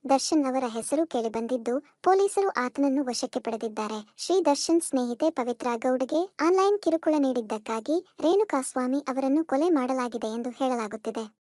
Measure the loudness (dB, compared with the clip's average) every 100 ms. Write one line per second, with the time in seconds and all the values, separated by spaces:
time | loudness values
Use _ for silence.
0 | 2 0 2 0 0 -2 -2 -6 -2 -2
1 | 0 -2 -4 -4 -4 -4 -2 -4 _ _
2 | 2 4 2 0 0 0 -4 0 0 0
3 | -2 -4 -6 -6 -6 -6 -6 -6 -6 -6
4 | -10 -14 0 2 4 2 2 2 2 -2
5 | -2 0 0 0 -4 -2 -4 -2 0 0
6 | 0 0 -2 0 2 4 4 2 2 2
7 | 2 2 2 0 -4 -8 -4 -4 0 -2
8 | -2 -2 2 4 2 0 -2 -2 0 -2
9 | -2 -2 2 2 2 2 4 2 2 -2
10 | -2 -4 -6 -4 -6 -2 -2 -2 -4 -6
11 | -6 -6 -10 _